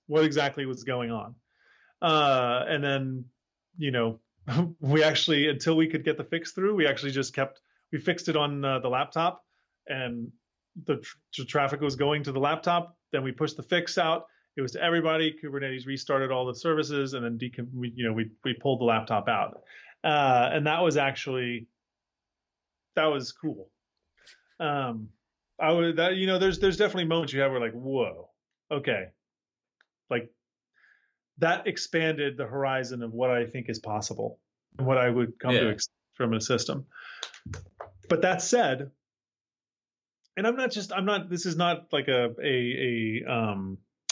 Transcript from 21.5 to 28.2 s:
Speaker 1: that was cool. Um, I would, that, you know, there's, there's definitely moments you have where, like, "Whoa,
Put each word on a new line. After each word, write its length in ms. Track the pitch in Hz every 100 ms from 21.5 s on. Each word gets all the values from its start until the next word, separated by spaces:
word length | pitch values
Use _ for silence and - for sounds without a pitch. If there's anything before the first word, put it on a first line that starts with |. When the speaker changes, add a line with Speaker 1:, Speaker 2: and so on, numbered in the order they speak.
| 120 117 _ _ _ _ _ _ _ _ _ _ _ _ -
Speaker 1:
that 100 | 156
was 260 | 143 120
cool. 380 | - 156 - 95 _ _ _ _ _ - - _ -
Um, 500 | 156 143 131 113 110 _ _ _ _ -
I 120 | 156
would, 240 | 170 170 165
that, 180 | 175 190
you 120 | 190
know, 100 | 185
there's, 220 | 190 185
there's 180 | 196 160
definitely 280 | 208 185 165
moments 280 | 165 143
you 80 | 135
have 80 | 139
where, 80 | 131
like, 140 | 113
"Whoa, 560 | 117 131 131 101 82